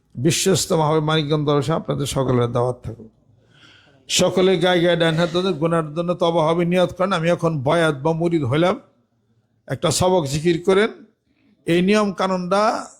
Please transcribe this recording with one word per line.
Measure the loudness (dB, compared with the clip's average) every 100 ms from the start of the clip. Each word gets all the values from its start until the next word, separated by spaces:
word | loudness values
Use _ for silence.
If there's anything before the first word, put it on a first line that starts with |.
| _ -2
বিশ্বস্তম | 0 2 2 0 0 0
হবে | 2 0
মানিকগঞ্জ | 0 0 0 -2 0
দরসে, | 0 0
আপনাদের | -2 -4 -6 -4
সকলের | -2 -2 0 0
দাওয়াত | 0 -2 -4
থাকবে। | -10 -16 -18 _ _ _ _ _ -20 -20 _ _ -4
সকলে | 0 2 2 2 2
গায়ে | 2 2
গায়ে | 2 2
ডান | 2 2
হাত | 0
ধরে | 0 -2
গুনার | -2 0 0 -2
জন্য | -4 -4
তওবা | 0 0 2 2
হবে, | 2 0
নিয়ত | 2 0
করেন। | 0 -2
আমি | 0 0
এখন | 0 0 -2
বয়াত | 0 2 2 0
বা | -2
মুরিদ | -2 0 -2
হইলাম, | 0 0 0 -2 -8 _ _ _ _ _ _ _ -12
একটা | -4 -2
সবক | 0 2 2 0
জিকির | -2 0 0 2
করেন। | 2 2 -4 -20 _ _ _ _ _ -2
এই | 0
নিয়ম | 2 2 0
কানুনটা | -2 -2 -2 -2 0 0 -2 -8 -18